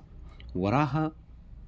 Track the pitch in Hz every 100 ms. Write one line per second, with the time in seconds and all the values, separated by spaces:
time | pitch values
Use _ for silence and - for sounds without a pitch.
0 | - - - - - 92 95 123 151 143
1 | 156 160 - - - -